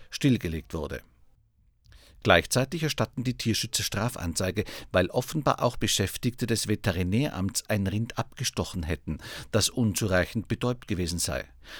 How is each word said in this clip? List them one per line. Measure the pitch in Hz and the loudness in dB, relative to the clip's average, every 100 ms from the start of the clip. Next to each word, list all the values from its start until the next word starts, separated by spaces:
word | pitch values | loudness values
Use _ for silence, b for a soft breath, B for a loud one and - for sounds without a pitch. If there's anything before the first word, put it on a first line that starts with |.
| b | b
stillgelegt | - 143 120 85 80 - | 0 2 4 0 -6 -6
wurde. | 80 71 - - - - _ _ _ _ _ - b b b 113 | -6 -6 -8 -12 -20 -20 _ _ _ _ _ -20 b b b 6
Gleichzeitig | 87 - 123 135 170 | 6 6 0 0 -2
erstatten | 156 - 117 - 127 | -2 -2 -2 -2 -4
die | |
Tierschützer | 120 123 104 117 - | -2 0 0 -2 -4
Strafanzeige, | - - 117 - 85 80 92 92 - B B | -4 -2 -4 -4 -6 -2 -2 -2 -4 B B
weil | 92 90 | 4 4
offenbar | 123 - 156 143 - | 2 -2 0 0 2
auch | 123 - | 0 2
Beschäftigte | 110 - 98 - 123 - 117 | 0 2 0 0 -2 -2 0
des | 113 - | 0 0
Veterinäramts | 104 107 87 90 107 147 - 95 - - | 0 2 2 2 2 2 0 -2 -2 0
ein | 107 95 | 0 0
Rind | 104 113 - | 0 -2 -4
abgestochen | - - 127 - 90 92 | -6 -4 -4 -2 -2 -2
hätten, | 78 82 - 73 B B B | -2 -4 -4 -8 B B B
das | 107 - | 2 2
unzureichend | - 110 90 107 92 87 113 - | 2 2 2 2 2 2 -2 -2
betäubt | 110 123 123 - | -2 -2 -2 -2
gewesen | 92 85 85 | -2 0 -2
sei. | - 65 - - B | -2 -4 -8 -16 B